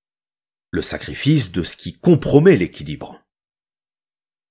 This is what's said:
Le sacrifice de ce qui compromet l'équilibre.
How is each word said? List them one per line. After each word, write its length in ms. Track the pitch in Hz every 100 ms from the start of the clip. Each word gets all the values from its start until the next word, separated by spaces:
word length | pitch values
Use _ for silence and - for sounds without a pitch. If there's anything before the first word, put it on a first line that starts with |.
| _ _ _ _ _ _ _
Le 100 | 85
sacrifice 720 | - 80 - - 135 156 95
de 120 | 87
ce 140 | 82 -
qui 220 | - -
compromet 560 | 175 165 147 135 180 123
l'équilibre. 680 | 82 - 73 71 - - _ _ _ _ _ _ _ _ _ _ _ _ _